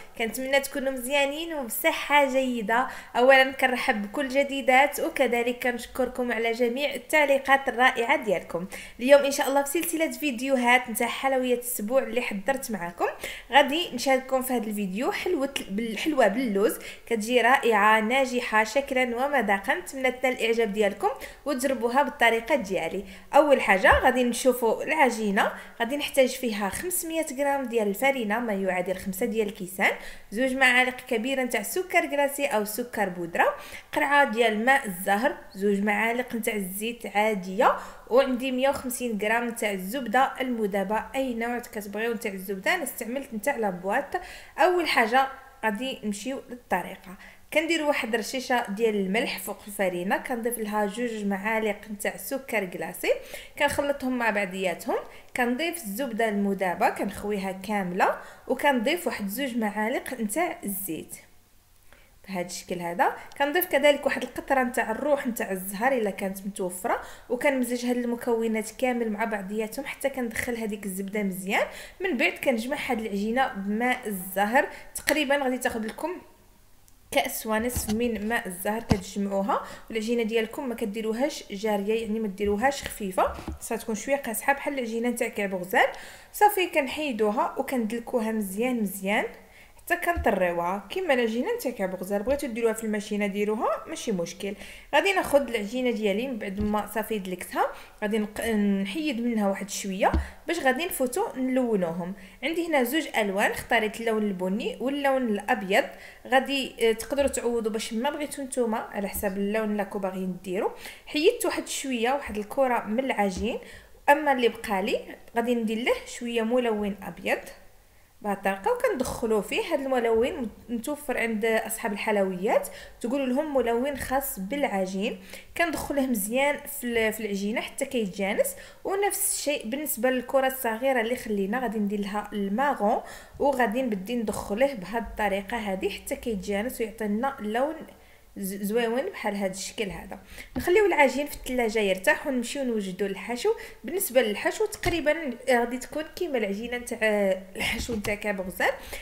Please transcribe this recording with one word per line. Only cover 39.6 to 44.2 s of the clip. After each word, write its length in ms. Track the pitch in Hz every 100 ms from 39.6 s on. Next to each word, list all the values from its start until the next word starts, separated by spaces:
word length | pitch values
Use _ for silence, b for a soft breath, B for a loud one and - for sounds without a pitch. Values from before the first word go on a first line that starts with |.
| 214
الزبدة 600 | 196 185 277 240 247 262 254
المذابة، 640 | 262 226 208 202 190 214 214 269
أي 180 | 269
نوع 260 | 226 233 240
كتبغيو 540 | 233 214 202 208 233
نتاع 180 | 226 220
الزبدة. 440 | 190 196 190 285 359
أنا 80 |
استعملت 500 | 277 - 226 269 262
نتاع 220 | 220 285 233
لابواط. 680 | 208 175 185 240 285 370